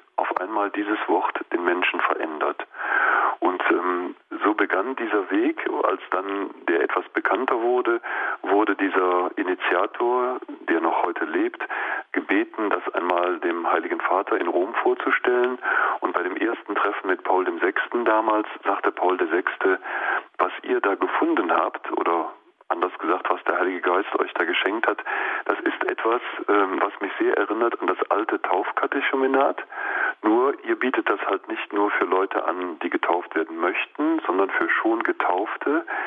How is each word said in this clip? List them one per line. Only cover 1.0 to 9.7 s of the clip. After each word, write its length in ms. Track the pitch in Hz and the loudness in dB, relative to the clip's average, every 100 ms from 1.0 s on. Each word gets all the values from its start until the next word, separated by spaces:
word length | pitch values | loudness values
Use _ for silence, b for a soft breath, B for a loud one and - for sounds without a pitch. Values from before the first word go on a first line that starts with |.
| - | 0
Wort 260 | - - - - | 0 0 -4 -4
den 120 | 87 | -2
Menschen 360 | 87 90 - - | 0 2 0 0
verändert. 640 | - - 80 76 143 - - B B B B B B B | 0 0 -4 -2 -4 -4 -10 B B B B B B B
Und, 220 | 85 90 - | 0 0 2
ähm, 460 | 85 90 90 87 - - - | 2 2 -2 -4 -8 -12 -2
so 100 | 101 | 0
begann 420 | 107 95 90 120 131 | 2 2 0 0 -2
dieser 340 | 113 107 90 | 0 0 2
Weg. 340 | 98 131 160 - - | 2 2 0 -2 0
Als 160 | 165 95 - | 0 0 -2
dann 400 | 90 98 98 95 - - | -2 -2 -4 -4 -6 0
der 140 | 82 | 2
etwas 220 | - 95 - | 2 -2 -2
bekannter 500 | - - 98 135 120 | -2 0 0 2 2
wurde, 400 | 117 123 117 - B B B B | 2 2 2 0 B B B B
wurde 320 | - 101 107 | 2 2 4
dieser 560 | 98 98 92 90 90 90 - | 2 0 2 2 2 0 -2
Initiator, 1000 | 90 90 - | -2 -2 0